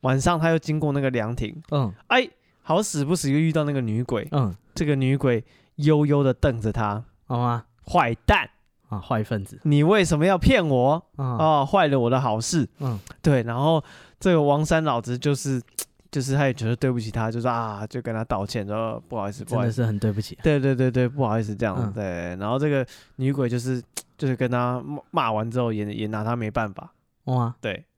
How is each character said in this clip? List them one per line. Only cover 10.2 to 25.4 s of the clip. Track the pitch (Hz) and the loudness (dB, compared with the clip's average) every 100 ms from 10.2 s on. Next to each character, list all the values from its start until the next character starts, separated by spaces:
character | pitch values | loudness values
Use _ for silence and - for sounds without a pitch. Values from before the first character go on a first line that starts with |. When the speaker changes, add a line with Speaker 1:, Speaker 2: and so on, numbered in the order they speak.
Speaker 1:
要 | 175 190 | 2 4
骗 | - 262 165 | 4 4 4
我？ | 131 127 160 - - | 2 4 2 -4 -6
Speaker 2:
嗯。 | 131 120 | -4 2
Speaker 1:
哦， | 156 151 135 | 4 4 4
坏 | 202 156 | 4 4
了 | 139 | 4
我 | 120 | 2
的 | 127 | 2
好 | 131 110 | 0 -2
事。” | 117 170 120 _ | 0 0 0 _
Speaker 2:
嗯。 | 135 107 - - | -6 -6 -10 -2
Speaker 1:
对， | 165 135 | 2 2
然 | 117 117 | 0 0
后 | 147 160 - - - _ | 2 2 0 -20 -20 _
这 | 190 | 2
个 | 170 | 4
王 | 147 143 | 4 2
三 | 156 165 | 2 2
老 | 156 120 | 2 -2
子 | 117 123 | -2 -2
就 | 143 | 0
是， | 139 139 131 - - - _ _ | -2 -2 -4 -6 -12 -12 _ _
就 | 147 | -6
是 | 131 | -2
他 | 135 139 | 2 2
也 | |
觉 | 123 110 | 0 -2
得 | 120 | 0
对 | 135 | 0
不 | 123 | 0
起 | 110 | -4
他， | 117 113 | -4 -4
就 | 117 | -2
说， | 120 | -2
啊， | 117 113 104 107 | -2 -4 -6 -8
就 | 127 | -8
跟 | 120 | -6
他 | 110 | -6
道 | 113 101 | -4 -4
歉， | 101 120 101 | -4 -6 -6
说 | 107 113 113 - | -4 -6 -8 -10
，“不 | 117 | -8
好 | 101 | -8
意 | |
思， | 101 | -8
不 | 104 123 | -4 -2
好 | |
意 | 120 | -2
思。” | 110 | 0
Speaker 2:
真 | 113 | -2
的 | |
是 | |
很 | 104 | 0
对 | 113 | -2
不 | 104 | -2
起 | 104 | -6
啊。 | - | -2
Speaker 1:
对， | 160 143 | 0 2
对， | 135 | 2
对， | 127 127 | 2 2
对 | 123 123 | 2 0
，“不 | 143 123 | 0 -2
好 | 110 | 0
意 | |
思。” | 107 101 | -2 -2
这 | |
样， | 110 95 | -2 -2
Speaker 2:
嗯。 | 113 | -4
Speaker 1:
对， | 101 98 87 87 90 | -4 -6 -6 -8 -6
然 | 104 | -4
后 | 127 | -2
这 | 151 | 0
个 | 143 123 - - - | 0 -2 -10 -20 -4
女 | 131 | -2
鬼 | 139 127 | 0 -2
就 | 123 | -2
是， | 123 127 - - - _ | -2 -6 -6 -14 -16 _
就 | 139 | -4
是 | 127 | -2
跟 | 127 | 0
他 | 123 123 123 | 0 -2 -4
骂， | 135 147 - | -8 -12 -6
骂 | 170 120 | -2 0
完 | 107 | 0